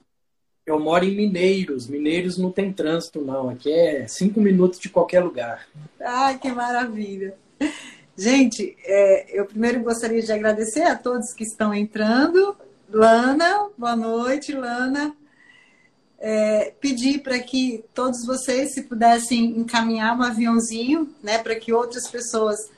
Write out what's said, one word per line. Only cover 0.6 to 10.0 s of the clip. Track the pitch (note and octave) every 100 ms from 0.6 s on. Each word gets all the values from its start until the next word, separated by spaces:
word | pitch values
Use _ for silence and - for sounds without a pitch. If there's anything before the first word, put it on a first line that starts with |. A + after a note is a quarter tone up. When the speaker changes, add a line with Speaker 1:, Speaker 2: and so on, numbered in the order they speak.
| -
Speaker 1:
eu | D#3
moro | D3+ E3+
em | F#3+ G3+
Mineiros. | G#3 F3 F#3 G3 E3+ C3+ B2
Mineiros | C#3+ D3+ E3 F3+ F3+
não | F3+
tem | F3+ G3
trânsito, | F#3 D3+ E3 E3 D#3
não. | C#3 C3+ B2+
Aqui | A#2+ D3
é | D#3+ E3 C#3+ A#2+
cinco | - F#3 G#3+
minutos | G3+ F#3 F#3 F3+
de | G3
qualquer | F3+ E3+ F3+
lugar. | F3+ B2 A#2 - - D3+ - -
Speaker 2:
Ai, | - B3 C4+ C4
que | C4+
maravilha. | A#3+ A#3+ B3 B3 G#3+ G3+ G3 F#3+ F#3+ _ - D4 - - - _ -
Gente, | G3+ C#4 B3+ - G3 -
é, | F3 G3 G3 F#3+ - -
eu |
primeiro | G3+ G#3+ A#3 B3+
gostaria | A3+ A#3